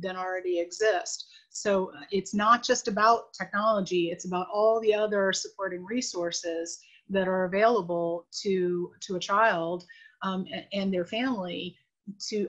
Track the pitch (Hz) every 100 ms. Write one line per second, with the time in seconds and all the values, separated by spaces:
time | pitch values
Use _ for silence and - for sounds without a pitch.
0 | 185 185 185 185 180 175 170 - 214 180
1 | - - - - _ - 214 196 185 -
2 | - 196 190 208 214 240 240 247 240 202
3 | 214 226 - - 185 202 220 208 175 180
4 | 170 175 185 180 180 208 220 226 220 208
5 | 214 202 190 185 - - 190 180 185 247
6 | 247 180 170 170 175 165 170 - - _
7 | - 196 185 185 180 196 220 226 170 170
8 | 170 170 - - 208 185 180 175 175 -
9 | - 180 175 202 226 175 165 175 - -
10 | - - 190 190 185 190 - 196 196 185
11 | 175 220 262 226 180 175 180 - _ _
12 | - - - 214